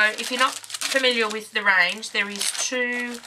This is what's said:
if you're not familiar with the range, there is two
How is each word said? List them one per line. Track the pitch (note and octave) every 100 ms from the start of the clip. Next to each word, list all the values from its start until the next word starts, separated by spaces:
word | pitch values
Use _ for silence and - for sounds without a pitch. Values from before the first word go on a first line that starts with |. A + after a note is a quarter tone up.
| G#3+ G#3+
if | A3
you're | B3+
not | F4+
familiar | - - - - C4+ B3+ A#3+ G#3+
with | A3 G#3
the | A3
range, | G3+ F#3+ F3+ G#3+ -
there | A3 G3+
is | G3+ -
two | - - B3+ B3 B3 A#3+ A#3+